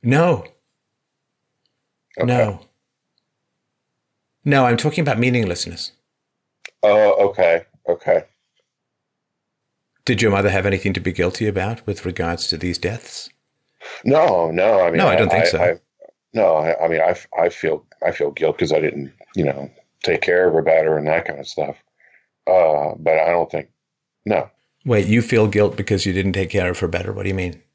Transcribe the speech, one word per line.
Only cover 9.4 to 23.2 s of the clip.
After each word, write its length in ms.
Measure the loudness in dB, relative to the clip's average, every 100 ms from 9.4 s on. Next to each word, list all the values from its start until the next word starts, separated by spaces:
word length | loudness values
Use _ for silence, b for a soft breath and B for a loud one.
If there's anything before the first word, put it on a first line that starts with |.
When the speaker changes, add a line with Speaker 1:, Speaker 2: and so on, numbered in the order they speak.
| _ _ _ _ _ _ -4
Speaker 1:
Did 160 | 0
your 100 | 2
mother 180 | 2 0
have 160 | 0 0
anything 280 | -2 -2
to 60 | -4
be 120 | -4
guilty 360 | -2 -2 -2 -4
about 380 | -2 -4 -6 -8
with 200 | -8 -8
regards 420 | -6 -6 -4 -6
to 100 | -4
these 200 | -4 -4
deaths? 520 | -6 -8 -14 -18 -18 _ _ _ _ _ B B 0
Speaker 2:
No, 460 | 4 4 2 0
no. 300 | 2 2 4
I 60 | 4
mean, 80 | 2
Speaker 1:
No, 100 | 2
I 80 | 2
don't 160 | 2
Speaker 2:
I, 40 | 2
Speaker 1:
think 40 | 2
so. 140 | 2
Speaker 2:
I, 180 | 0 0 _ _ -20 _ _
no, 220 | 2 2 4
I, 300 | 0 0 0
I 20 |
mean, 140 | 2
I, 140 | 0 -2 -6 -2
I 120 | -2
feel, 360 | 0 -4 -4 _ _ -6
I 60 |
feel 200 | -2 -6
guilt 260 | -2 -2 -2
'cause 140 | 0
I 80 | 0
didn't, 320 | -2 -6 -14 _ -12 -4
you 80 |
know, 260 | -2 -2 -10 _ _ _
take 180 | -2 -2
care 260 | 2 2 4
of 60 |
her 80 | 2
better 360 | 2 2 2 0
and 100 | 0
that 180 | -2 -2
kind 140 | -10
of 80 | -12
stuff. 280 | -8 -8 -8 _ _ b b b _ 0
Uh, 480 | 4 4 2 -2 -4
but 180 | 0
I 120 | 2